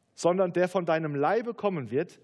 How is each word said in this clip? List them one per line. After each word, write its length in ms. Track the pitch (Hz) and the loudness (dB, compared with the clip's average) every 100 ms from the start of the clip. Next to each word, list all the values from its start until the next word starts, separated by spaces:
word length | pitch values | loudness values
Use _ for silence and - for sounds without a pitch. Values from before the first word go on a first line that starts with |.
| _ | _
sondern 380 | - 165 185 180 | -2 2 2 2
der 160 | 175 175 | 2 0
von 180 | 190 175 | 0 0
deinem 300 | 160 160 143 | 0 0 0
Leibe 380 | 147 214 240 | 0 0 -2
kommen 360 | - 202 175 117 | -4 -4 -4 -2
wird, 300 | 127 175 - | -4 -4 -8